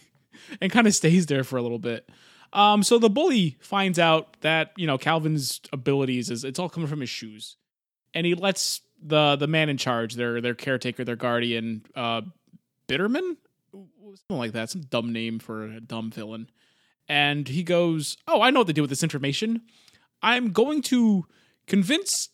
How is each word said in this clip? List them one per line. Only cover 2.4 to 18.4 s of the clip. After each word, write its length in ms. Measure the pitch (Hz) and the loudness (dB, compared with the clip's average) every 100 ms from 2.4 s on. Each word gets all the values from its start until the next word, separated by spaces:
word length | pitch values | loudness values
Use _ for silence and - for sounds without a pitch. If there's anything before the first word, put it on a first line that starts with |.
| _ | _
Um, 300 | - 208 208 | 4 6 6
so 140 | 196 233 | 6 6
the 100 | 226 | 4
bully 480 | 202 302 262 170 - | 4 2 2 2 -2
finds 400 | - 196 190 170 | -4 -2 0 4
out 400 | 165 160 151 _ | 4 4 2 _
that, 300 | 151 160 156 - | 0 0 0 -4
you 100 | 165 | -2
know, 100 | 135 | 0
Calvin's 640 | - 165 156 156 127 - - | 2 0 2 -2 -4 -8 -10
abilities 560 | 143 127 139 135 127 120 | -6 -2 0 0 -2 -4
is, 160 | 120 131 | -6 -8
it's 120 | 135 | -6
all 120 | 180 | -6
coming 180 | 165 160 | -6 -6
from 140 | 147 | -6
his 80 | 127 | -8
shoes, 480 | - 110 107 - - _ _ _ _ _ | -10 -14 -16 -20 -20 _ _ _ _ _
and 120 | 165 175 | -2 0
he 80 | |
lets 460 | 175 196 185 - - - _ | 0 0 -2 -4 -6 -10 _
the, 320 | 156 151 151 139 | 0 4 4 4
the 120 | 147 | 2
man 200 | 160 156 | 2 2
in 80 | 135 | 0
charge, 360 | - 117 117 117 | -2 -2 -2 -4
their, 240 | 120 120 | -4 -2
their 140 | 120 117 | -2 -4
caretaker, 480 | - 131 123 120 | -2 -4 -4 -6
their 140 | 123 117 | -6 -4
guardian, 680 | 123 120 120 117 113 110 - - | -2 0 0 -2 -4 -8 -10 -8
uh, 240 | 120 117 113 - _ - _ _ - | -4 -4 -6 -16 _ -20 _ _ -4
Bitterman, 480 | 139 196 269 370 330 _ _ _ | -2 0 -2 -4 -8 _ _ _
something 640 | 196 190 _ 208 196 - 180 | -20 -20 _ -20 -20 -10 -6
like 160 | 117 | -6
that, 160 | 110 113 | -6 -8
some 120 | 190 | -10
dumb 280 | 143 123 117 | -6 -4 -4
name 260 | 113 113 113 | -6 -6 -8
for 240 | - 110 107 | -10 -12 -12
a 160 | 110 | -16
dumb 300 | 117 117 113 | -12 -10 -10
villain. 380 | 110 107 110 113 _ _ _ _ _ - | -12 -12 -14 -16 _ _ _ _ _ -2
And 380 | 147 143 147 135 | 2 2 0 -4
he 120 | 139 | -4
goes, 540 | 170 175 175 160 143 - - | 0 2 2 0 -4 -8 -2
"Oh, 160 | 320 | 2